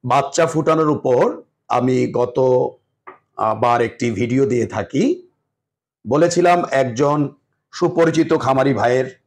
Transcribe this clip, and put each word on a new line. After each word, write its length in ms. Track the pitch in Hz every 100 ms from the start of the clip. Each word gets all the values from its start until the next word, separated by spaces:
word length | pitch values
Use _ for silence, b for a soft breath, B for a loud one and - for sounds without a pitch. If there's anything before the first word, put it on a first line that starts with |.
| 123
বাচ্চা 420 | 131 139 - 165
ফুটানোর 420 | 156 160 160 156
উপর 540 | 143 135 123 208 302 - _ _
আমি 440 | 120 127 127 123
গত, 280 | 120 123 135 131 127 127 - _ _ - - _ -
আহ, 180 | 110 107
বার 260 | 120 120
একটি 300 | 117 - 120
ভিডিও 340 | 110 117 127 139
দিয়ে 220 | 120 107
থাকি। 600 | 107 - 135 247 359 - _ _ _ _ _ _ _ 104
বলেছিলাম 580 | 139 170 170 175 175 170
একজন 640 | 135 127 113 143 151 139 - _ _ _
সুপরিচিত 600 | - 175 170 165 160 160
খামারি 400 | 160 120 131 135
ভাইয়ের 480 | 135 120 127 127 -